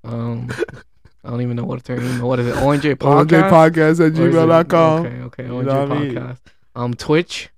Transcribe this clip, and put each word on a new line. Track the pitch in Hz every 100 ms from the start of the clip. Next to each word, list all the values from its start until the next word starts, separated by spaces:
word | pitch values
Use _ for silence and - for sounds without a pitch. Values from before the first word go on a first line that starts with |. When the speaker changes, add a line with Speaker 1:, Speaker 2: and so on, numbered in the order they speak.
| 117
Speaker 1:
Um, | 117 117 117 120 123 - - _ _ _ _ -
I |
don't | 120
even | 123 120
know | 120
what | 127
to |
turn | - 123
email. | 123 123 120
What | 127
is | 120
it? | 113
O | 135
N | 143
J | 147 131
Speaker 2:
O | 139 143
N | 151
J | 160
Speaker 1:
Podcast? | 190
Speaker 2:
podcast | 170 160 160 156 170
at | 160 160
Speaker 1:
Or | 170
is | 165
it |
Speaker 2:
gmail | 160
dot | 165 165
com. | 170 160 156 165
Speaker 1:
Okay, | 123
okay. | 123 - 127
Speaker 2:
You | 123
Speaker 1:
O |
N | 131
J |
Speaker 2:
know | 135 139
what |
I | 147
mean? | 143 127
Speaker 1:
Podcast. | 127 127 _ _ _ -
Um, | 120
Twitch. | 117 - 151 180 - -